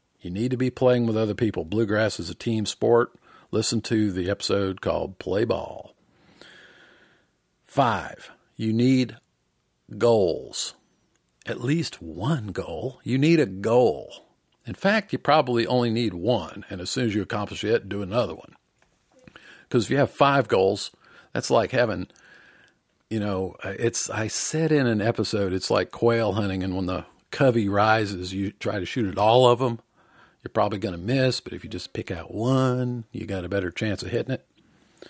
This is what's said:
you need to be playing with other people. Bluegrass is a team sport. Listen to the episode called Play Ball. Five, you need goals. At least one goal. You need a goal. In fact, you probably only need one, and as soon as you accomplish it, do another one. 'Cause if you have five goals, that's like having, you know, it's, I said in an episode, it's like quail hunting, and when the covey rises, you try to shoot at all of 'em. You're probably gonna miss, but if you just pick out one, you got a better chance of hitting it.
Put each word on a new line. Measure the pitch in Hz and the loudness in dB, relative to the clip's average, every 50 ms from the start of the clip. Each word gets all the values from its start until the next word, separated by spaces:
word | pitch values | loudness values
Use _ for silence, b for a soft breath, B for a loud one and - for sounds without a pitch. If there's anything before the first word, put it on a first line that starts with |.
| _ _ _ _ | _ _ _ _
you | - 87 | -10 -6
need | 87 101 120 131 | -4 -2 -2 0
to | 131 | 0
be | 120 127 127 | 0 0 0
playing | - - 131 127 123 123 120 113 | 0 4 4 4 6 4 2 2
with | 107 | 0
other | 110 110 107 101 | 0 0 0 0
people. | - 113 104 - 87 80 | 0 0 0 0 -2 -4
Bluegrass | 80 101 110 117 98 107 107 110 101 - - | -2 0 0 0 2 2 2 2 0 0 -4
is | 87 87 | -8 -8
a | - | -10
team | - - 120 113 110 104 | -8 -4 -2 -2 -2 -2
sport. | - - - - 113 120 117 123 - _ b b b b b b b | -4 -4 -2 2 4 4 4 4 2 _ b b b b b b b
Listen | b 110 110 - 123 110 | b -2 -2 0 -2 -2
to | - - 117 110 107 101 | -2 0 0 0 0 0
the | 87 92 87 92 | 0 -2 -2 -2
episode | 101 - - - 101 101 98 95 92 - | -2 -4 -2 -2 -2 0 -2 -2 -4 -4
called | - - 80 82 82 95 95 - | -4 -2 -2 -2 -4 -6 -8 -8
Play | - 90 90 104 120 | -6 -2 0 0 0
Ball. | 110 95 - - - - - - - _ _ _ b b b b b b b b b b b b b b b b b b b b b b b b b b b b _ _ _ _ | 0 -2 -4 -6 -10 -12 -14 -18 -18 _ _ _ b b b b b b b b b b b b b b b b b b b b b b b b b b b b _ _ _ _
Five, | - - 139 131 117 104 92 - - - - - - - _ _ _ _ | -4 0 2 2 2 2 -2 -4 -8 -14 -16 -20 -20 -20 _ _ _ _
you | - 113 110 | -6 -2 0
need | 110 117 123 131 131 127 127 117 117 - _ _ _ _ _ _ _ _ _ _ _ _ _ - - 104 | 2 2 4 4 4 2 0 -2 -6 -14 _ _ _ _ _ _ _ _ _ _ _ _ _ -16 -4 0
goals. | 110 117 113 107 95 85 73 64 64 - - - - - - _ _ _ _ _ _ _ _ _ _ _ _ _ - | 2 4 4 4 4 2 0 -2 -6 -10 -10 -10 -10 -10 -12 _ _ _ _ _ _ _ _ _ _ _ _ _ -12
At | - 113 120 | -10 -8 -6
least | 120 131 156 170 156 - - - | -2 -2 -2 -2 -2 -4 -8 -12
one | 85 80 78 82 104 143 165 127 104 101 | -14 -12 -10 -6 -2 -2 -2 -2 -4 -6
goal. | 90 - 87 - - - - 135 - - | -8 -8 -8 -8 -8 -8 -8 -8 -10 -8
You | - 113 123 131 | -6 -2 0 2
need | 147 165 170 156 | 4 4 6 4
a | 131 | 4
goal. | 98 92 95 101 110 117 127 123 101 73 64 - - - - - _ _ _ _ _ _ _ - | 2 -2 -4 0 2 4 6 6 4 2 -2 -6 -14 -18 -20 -20 _ _ _ _ _ _ _ -12
In | 110 101 | -12 -6
fact, | - - 196 214 220 202 - | -2 0 0 2 0 0 -2
you | 143 - | -6 -2
probably | - - 143 160 139 127 120 117 113 | 2 4 4 4 4 4 2 0 0
only | - 127 127 120 117 | 2 2 2 2 2
need | 110 120 120 104 90 | 0 0 -2 -2 -2
one, | 87 90 117 120 98 82 - - 104 - - | -2 0 0 0 0 -2 -6 -12 -14 -12 -10
and | 104 90 | -10 -8
as | 90 - | -8 -6
soon | - 127 123 | -4 -2 -2
as | 110 101 | 0 0
you | 107 | -2
accomplish | 95 - 110 104 101 - 101 - - | -2 -4 -4 -6 -6 -6 -8 -6 -2
it, | 104 117 113 - 98 | 0 0 0 0 -4
do | 101 101 | -8 -6
another | 101 90 104 123 113 87 87 | -6 -2 -2 -2 -2 -2 -4
one. | - - - - _ _ _ _ _ _ _ _ _ _ _ _ _ _ B B B B B B B B B | -10 -14 -18 -20 _ _ _ _ _ _ _ _ _ _ _ _ _ _ B B B B B B B B B
'Cause | B 123 101 | B 0 0
if | - | 2
you | 131 | 2
have | 143 135 - | 2 2 2
five | - - 139 139 139 139 123 | 2 4 4 4 4 4 2
goals, | - 117 95 95 98 101 - - - - b b b b b b b | 2 2 4 4 2 2 -2 -6 -10 -14 b b b b b b b
that's | b 123 - - | b -6 -2 2
like | 131 117 104 - | 2 2 2 2
having, | 131 123 123 110 92 90 90 - b b b b b b b b b b b b b b b b _ _ _ - | 0 0 0 0 -2 -4 -8 -10 b b b b b b b b b b b b b b b b _ _ _ -6
you | 113 107 | -6 -4
know, | 104 104 98 92 95 90 - - - | -2 -2 -2 -4 -4 -6 -8 -10 -10
it's, | - - - 120 117 - - - - | -10 -6 -2 -2 -2 -2 -2 -6 -6
I | - 107 110 104 | -4 -4 -4 -4
said | - - - - - 156 160 151 | -4 -4 -4 -2 -2 0 2 2
in | 156 143 131 | 4 4 4
an | 120 110 104 | 2 2 2
episode, | 98 117 117 - 104 - - 104 101 92 | 0 0 0 0 -2 -2 -2 -2 0 0
it's | 92 95 - - | -2 -2 -2 0
like | 113 95 92 - | 0 0 0 -2
quail | - - 117 117 117 113 113 101 95 | -2 0 2 2 4 2 2 0 0
hunting, | 107 101 98 95 95 | 0 0 0 -2 -2
and | 90 92 92 | -2 -2 -2
when | 95 92 | -2 -2
the | 90 92 85 - - _ _ _ _ | -4 -4 -6 -8 -12 _ _ _ _
covey | - - 139 131 117 117 104 98 | 0 2 4 4 4 4 2 2
rises, | 101 101 107 110 110 110 107 101 101 90 90 92 | 4 4 6 6 4 4 2 -2 -4 -8 -8 -6
you | 95 98 98 - | -4 -4 -4 -4
try | - - - 101 104 101 | -6 -6 -6 -4 -4 -4
to | 90 | -4
shoot | - - 127 110 95 | -4 -2 -2 -2 -2
at | 98 98 | 0 2
all | 104 110 117 127 127 120 | 4 6 8 8 8 8
of | 120 117 | 8 6
'em. | 131 123 117 - - _ b b b b b b b b b b b | 2 -2 -2 -4 -10 _ b b b b b b b b b b b
You're | - | -4
probably | - 110 104 104 104 95 | 0 0 0 2 0 -2
gonna | 104 101 87 | -4 -6 -6
miss, | 87 87 110 131 139 131 127 117 - | -6 -4 -2 0 2 2 2 0 -2
but | - - | -6 -10
if | 87 90 - | -12 -12 -12
you | 73 | -10
just | 80 90 - - | -12 -12 -12 -10
pick | - 110 - - | -10 -10 -8 -8
out | 95 82 82 - | -8 -10 -10 -10
one, | 92 101 113 127 135 131 131 127 123 127 127 123 123 120 110 _ | -6 -2 0 2 2 2 2 2 0 -2 -2 -4 -4 -6 -10 _
you | - - 95 | -12 -10 -8
got | 98 98 92 90 | -6 -6 -6 -4
a | 87 | -4
better | 98 98 90 87 | -2 -2 -2 -4
chance | - - 110 107 95 - - | -4 -4 -4 -4 -4 -4 -6
of | 92 | -4
hitting | 117 117 - 131 131 | -4 -4 -4 -4 -6
it. | 127 _ _ _ _ B B B B B B B B B B | -8 _ _ _ _ B B B B B B B B B B